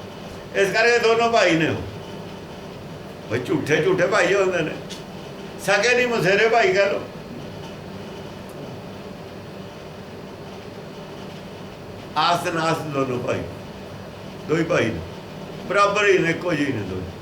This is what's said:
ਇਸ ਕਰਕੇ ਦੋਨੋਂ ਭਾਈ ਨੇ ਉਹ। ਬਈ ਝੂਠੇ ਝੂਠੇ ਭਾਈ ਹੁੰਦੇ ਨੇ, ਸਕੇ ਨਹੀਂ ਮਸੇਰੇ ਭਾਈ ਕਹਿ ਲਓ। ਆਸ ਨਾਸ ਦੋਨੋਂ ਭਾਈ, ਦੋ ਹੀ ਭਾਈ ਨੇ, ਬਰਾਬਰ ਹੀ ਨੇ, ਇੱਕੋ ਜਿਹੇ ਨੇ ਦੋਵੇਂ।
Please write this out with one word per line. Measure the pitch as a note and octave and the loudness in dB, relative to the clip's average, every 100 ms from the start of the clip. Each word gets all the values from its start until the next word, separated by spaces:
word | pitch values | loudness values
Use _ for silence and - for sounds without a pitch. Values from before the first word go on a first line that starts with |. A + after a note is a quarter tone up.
| - - - - - G3 | -12 -12 -12 -12 -4 2
ਇਸ | F#3 | 4
ਕਰਕੇ | A3 A#3 A#3+ | 6 6 6
ਦੋਨੋਂ | A3+ A3+ A#3 | 6 6 6
ਭਾਈ | A3+ F3+ D#3+ | 6 6 6
ਨੇ | D3 | 4
ਉਹ। | - - - - - - - - - - - - - - - - | 0 -4 -10 -10 -12 -12 -12 -12 -12 -12 -12 -12 -12 -12 -12 -4
ਬਈ | A#2+ | -4
ਝੂਠੇ | - C#3+ - E3+ | 0 0 2 4
ਝੂਠੇ | F#3+ F3+ F3+ | 4 4 4
ਭਾਈ | G#3 F3 | 4 4
ਹੁੰਦੇ | G3 F#3 F3 | 4 4 2
ਨੇ, | D#3 - - - - - - - - - - | 0 -4 -10 -10 -10 -12 -12 -12 -12 -6 2
ਸਕੇ | G3+ A#3 A#3+ | 4 6 4
ਨਹੀਂ | B3 | 4
ਮਸੇਰੇ | A3+ E3+ G3+ A3+ | 4 4 6 6
ਭਾਈ | A#3 F#3+ | 6 6
ਕਹਿ | F#3+ G3+ | 6 4
ਲਓ। | G3+ - - - - - - - - - - - - - - - F#3+ - - - - G#2 G2 - G2 - F#2+ - - - - - - - - - - G#2 G2 - - - - - - - - - - - - - D3+ | 2 -4 -10 -12 -12 -12 -12 -12 -12 -12 -12 -12 -12 -12 -12 -12 -12 -12 -12 -12 -12 -12 -12 -12 -12 -12 -12 -12 -12 -14 -14 -14 -12 -14 -14 -14 -12 -12 -12 -14 -12 -12 -12 -12 -12 -12 -12 -14 -14 -12 -12 -6 0
ਆਸ | E3 E3+ F3+ | 2 2 0
ਨਾਸ | E3 D#3+ D#3+ D#3 | 0 2 0 0
ਦੋਨੋਂ | C#3 B2+ B2 | -2 0 -2
ਭਾਈ, | A2+ F#2+ E2 - - - - - - - - - - | -2 -2 -4 -10 -12 -14 -14 -14 -14 -14 -14 -10 -2
ਦੋ | E3 | 0
ਹੀ | |
ਭਾਈ | D#3+ D3 A#2 | 2 2 2
ਨੇ, | - - - - - - - - | -2 -6 -12 -12 -12 -12 -10 0
ਬਰਾਬਰ | D4 D4+ G#3+ G3+ | 4 6 6 6
ਹੀ | F3+ | 6
ਨੇ, | E3 | 4
ਇੱਕੋ | D#3+ F3 | 2 0
ਜਿਹੇ | D3+ C#3 | 2 2
ਨੇ | A2+ | 0
ਦੋਵੇਂ। | F#2 F#2 F2+ - | -2 -4 -6 -10